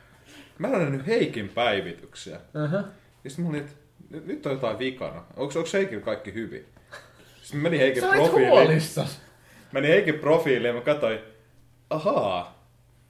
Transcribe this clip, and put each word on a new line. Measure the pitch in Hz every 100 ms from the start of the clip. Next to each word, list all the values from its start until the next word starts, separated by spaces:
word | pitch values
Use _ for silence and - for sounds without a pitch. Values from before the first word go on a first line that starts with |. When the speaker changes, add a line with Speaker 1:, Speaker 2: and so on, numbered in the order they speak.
| _ _ - - - -
Speaker 1:
mä | 240
en |
ole | 226
nähnyt | 147 135 143
Heikin | 233 - 113 95
päivityksiä. | - 120 101 87 82 - - 92 80
Speaker 2:
Uh-huh. | - 151 147 185 - - _ _
Speaker 1:
Ja | 139
sit | 147
mä | 170
olin, | 147
että | 143 - _ _ -
nyt, | 160 160
nyt | 294 143
on |
jotain | 131 117 107
vikana. | 131 127 82 82 - -
Onks, | 131 165
onks | 165
Heikillä | 98 - 104
kaikki | 113 107 104
hyvin? | 104 107 - - - _ - - _ - -
Sit | -
mä | 147
menin | 165 151
Heikin | 135 127
Speaker 2:
Sä | 370
olit | 392
Speaker 1:
profiiliin. | 165 - 123
Speaker 2:
huolissas. | 202 160 156 - - - - - _ _ - -
Speaker 1:
Menin | 131 147
Heikin | 185 170 -
profiiliin | 143 165 156 120 117
ja |
mä | 120
katsoin, | 151 147 113 107 - - _ _ _ _ -
ahaa, | 156 180 160 104 90 87 - _ _ _ _ _